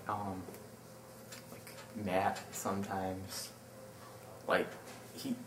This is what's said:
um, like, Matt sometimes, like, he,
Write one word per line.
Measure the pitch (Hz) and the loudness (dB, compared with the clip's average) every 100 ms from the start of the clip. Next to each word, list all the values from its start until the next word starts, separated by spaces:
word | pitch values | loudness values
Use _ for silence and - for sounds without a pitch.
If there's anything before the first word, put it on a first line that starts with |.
| - | 0
um, | 104 101 95 92 - - - - - - - - - - | 0 2 0 -4 -8 -10 -12 -14 -14 -12 -12 -10 -10 -10
like, | - - - - 110 | -10 -10 -10 -8 0
Matt | 95 92 98 - - | 4 8 8 4 0
sometimes, | - 101 98 98 98 95 92 95 - - - - - - - - - - - - | 0 2 4 4 2 2 0 -2 -4 -4 -8 -14 -12 -12 -12 -12 -12 -12 -4 6
like, | - - - - - - - | 6 6 -2 -8 -10 -8 -4
he, | 135 120 | 0 0